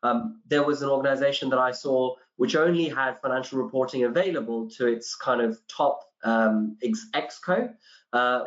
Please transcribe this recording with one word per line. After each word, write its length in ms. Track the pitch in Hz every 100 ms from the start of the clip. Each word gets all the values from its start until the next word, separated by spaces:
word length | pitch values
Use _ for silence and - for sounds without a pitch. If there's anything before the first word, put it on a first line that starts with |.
Um, 380 | 120 117 110 - -
there 180 | 147
was 180 | 147 139
an 80 | 139
organization 600 | 135 139 135 139 139 135
that 80 | 131
I 120 | 127
saw 440 | 123 139 131 127 - _ -
which 220 | 120 156
only 320 | 170 170 160
had 320 | 123 131 123
financial 420 | 131 127 131 135
reporting 400 | 113 131 127 131
available 680 | 123 147 190 156 113 117 113
to 160 | - 123
its 280 | 113 - -
kind 240 | 131 120
of 180 | 113 110 -
top, 320 | - 143 - - _ 113
um, 500 | 113 110 107 107 -
ex-, 240 | 120 110 - -
exco, 580 | - - - 196 247 - _ - _
uh, 320 | 123 123 127